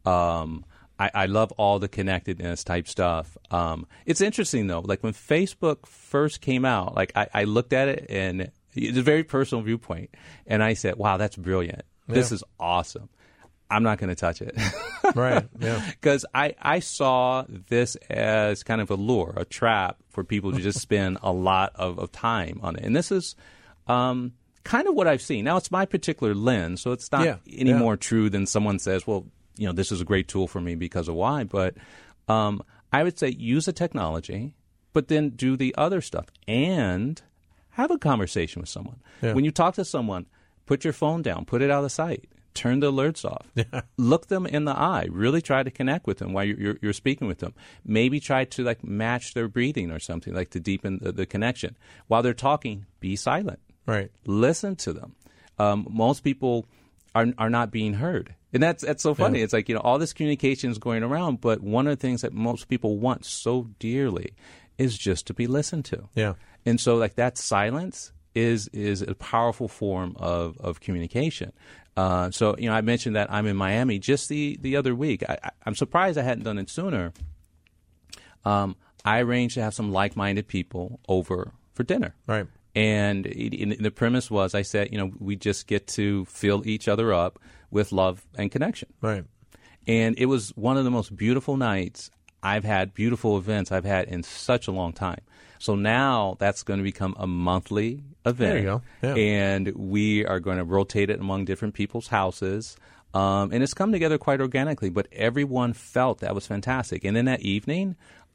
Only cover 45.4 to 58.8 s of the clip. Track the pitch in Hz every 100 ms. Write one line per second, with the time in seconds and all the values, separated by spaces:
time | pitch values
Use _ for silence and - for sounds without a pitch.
45.4 | - 135 131 - 131 165 - 98 95 95
46.4 | 101 - 101 - 104 101 135 - 104 -
47.4 | - - - - - 107 127 143 - 131
48.4 | 131 - 120 113 - 104 113 120 - 120
49.4 | 113 120 131 143 87 80 - 85 90 90
50.4 | 92 90 82 98 101 95 92 92 95 101
51.4 | 113 127 - - - - - 113 123 120
52.4 | 139 147 120 98 101 - 95 101 127 156
53.4 | 202 - _ _ - 107 98 _ - 101
54.4 | 127 165 202 185 95 80 - - _ _
55.4 | - - 104 104 - 110 117 147 143 135
56.4 | 127 120 - _ _ _ _ 117 117 123
57.4 | 113 120 113 110 107 104 160 139 - -
58.4 | _ 127 160 165